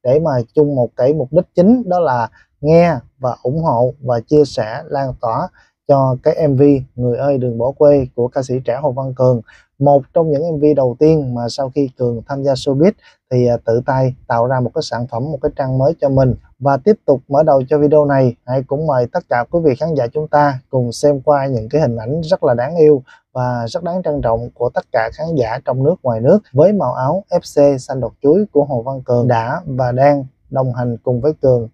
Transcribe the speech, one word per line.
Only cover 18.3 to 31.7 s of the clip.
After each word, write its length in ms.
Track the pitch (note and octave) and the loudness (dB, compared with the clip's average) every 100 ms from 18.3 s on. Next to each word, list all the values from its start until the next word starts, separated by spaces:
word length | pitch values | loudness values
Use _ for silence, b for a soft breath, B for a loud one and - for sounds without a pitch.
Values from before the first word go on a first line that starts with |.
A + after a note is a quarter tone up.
| A#2 - | -2 -6
hãy 180 | C3 | -6
cũng 240 | C3 C#3 D#3+ | -4 -4 -2
mời 200 | B2+ A#2+ | -2 -2
tất 120 | F3+ - | -6 -2
cả 160 | B2 A#2+ | -4 -2
quý 80 | E3+ | -4
vị 120 | D#3+ B2+ | -4 -4
khán 180 | D#3+ D3 | -4 -4
giả 120 | A#2+ | -4
chúng 200 | D3+ D#3 | -6 -2
ta 320 | D3 D3 C3 _ | 0 0 -2 _
cùng 220 | C3 A#2+ | -4 -4
xem 300 | - D3 C#3 | 0 0 0
qua 240 | B2+ C#3+ C#3 | 0 0 0
những 240 | B2 A2 | -4 -2
cái 120 | D3 | -2
hình 160 | C#3+ A2+ | 0 -2
ảnh 240 | A2 D#3+ | -6 -6
rất 220 | D#3 F#3 | -2 -2
là 100 | D3+ | 0
đáng 220 | A#2+ C3 E3+ | -2 -2 4
yêu 280 | D3+ C#3+ C3 b _ | 4 4 -2 b _
và 320 | B2+ B2 A#2+ A#2 | -6 -4 -4 -6
rất 160 | E3+ | -6
đáng 200 | E3+ F3+ | -6 -6
trân 180 | E3+ D3 | -4 -4
trọng 280 | B2 A2+ B2 | -2 -2 -4
của 160 | _ A#2+ | _ -4
tất 160 | F#3 - | -4 -4
cả 180 | A#2+ A2 | -4 -4
khán 220 | - D#3+ D#3+ | -6 -4 -2
giả 240 | A2 B2 C3+ | -2 -4 -6
trong 180 | C3 | -2
nước, 120 | C#3 F3+ | -2 -2
ngoài 180 | B2+ A2+ | -4 -2
nước 180 | B2 G#3 b | 2 2 b
với 200 | B2+ F3 | 2 2
màu 200 | G#3 B2+ | 2 -2
áo 300 | C3 C3 F3+ - | -4 -4 -4 -4
F 100 | F3 | -6
C 420 | - - C#3+ C3+ | -2 2 2 2
xanh 180 | - C3+ | -6 -6
độc 140 | A#2 _ | -6 _
chuối 240 | C#3 F3 G#3 | 2 2 2
của 120 | C#3+ | 0
Hồ 180 | C#3+ B2+ | 0 -4
Văn 200 | A#2+ C3+ | -6 -10
Cường 260 | B2+ A#2+ A#2+ | -2 0 0
đã 340 | A#2 A2+ D#3+ E3+ | 0 -2 -8 -8
và 260 | C3 B2+ | -4 -2
đang 340 | B2 C#3+ C#3+ C3+ _ _ | 2 2 2 -4 _ _
đồng 240 | C3 C3 | -4 -4
hành 240 | A#2+ B2 A#2 | -4 -6 -4
cùng 240 | - B2 | -4 -2
với 120 | C#3+ D#3 | -2 0
Cường 260 | C3+ B2 A2+ | 0 0 -2